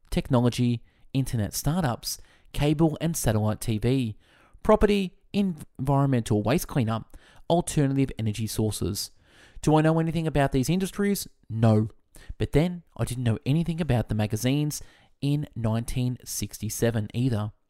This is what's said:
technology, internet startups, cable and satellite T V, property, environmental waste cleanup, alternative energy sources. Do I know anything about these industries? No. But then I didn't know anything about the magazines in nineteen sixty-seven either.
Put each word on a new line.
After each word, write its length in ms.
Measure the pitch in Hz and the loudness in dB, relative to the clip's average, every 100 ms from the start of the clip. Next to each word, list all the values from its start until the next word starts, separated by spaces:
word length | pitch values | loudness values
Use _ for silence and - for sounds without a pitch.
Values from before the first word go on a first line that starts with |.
| - | -6
technology, 720 | - - 127 123 117 123 117 - _ - | -4 2 4 2 2 0 -2 -6 _ -6
internet 400 | 135 131 120 101 | -4 -2 -2 -4
startups, 640 | - - 175 147 110 - - - _ - | -2 -2 -2 -2 -4 -8 -12 -14 _ -10
cable 440 | - 147 151 160 151 | -2 0 2 2 2
and 140 | 160 165 | -4 -2
satellite 460 | - 107 107 104 | 0 0 0 -2
T 160 | - 107 | -2 -2
V, 380 | 117 135 117 104 _ _ _ - | 0 0 -2 -8 _ _ _ -8
property, 500 | - 214 214 208 185 - _ | 2 4 6 2 -2 -8 _
environmental 1120 | - 196 156 - - 131 139 139 127 113 104 | -2 -2 -4 -12 -8 0 2 4 2 2 0
waste 240 | 107 156 - | 2 0 0
cleanup, 500 | 151 110 113 - - _ - - | -2 -2 -2 -8 -20 _ -14 -2
alternative 600 | 170 - - 139 139 135 - | -2 0 0 2 2 0 -2
energy 280 | 107 104 110 | -4 -2 -4
sources. 640 | - 110 104 90 98 - - _ - - - | -2 -2 0 -4 -4 -8 -14 _ -20 -20 -4
Do 140 | - 156 | 2 4
I 60 | |
know 180 | 156 160 | 4 2
anything 280 | 165 165 160 | 0 -2 0
about 240 | 143 139 | 2 2
these 180 | 139 127 | 2 0
industries? 580 | 180 190 - 202 196 - _ - | 0 -2 -2 0 0 -4 _ -10
No. 400 | 113 113 107 110 - _ - - - | 2 4 4 2 -6 _ -20 -14 -6
But 140 | 107 | 0
then 320 | 143 175 175 - - | 2 2 -2 -12 -6
I 80 | |
didn't 200 | 117 123 | -6 -2
know 160 | 120 110 - | -2 0 0
anything 360 | 156 170 165 | 0 0 -2
about 260 | 160 120 107 | 0 0 0
the 80 | 107 | -2
magazines 640 | - 107 127 143 151 - - _ _ - | -2 0 0 0 0 -4 -12 _ _ -6
in 260 | 139 147 151 - | -2 -2 -4 -4
nineteen 640 | 113 113 120 - 123 123 | -2 -2 -2 -2 -2 -4
sixty-seven 840 | - - 101 - 107 - 117 113 107 | -8 -8 -8 -8 -8 0 0 0 -4
either. 380 | 117 127 110 104 - _ | -2 -2 -2 -6 -10 _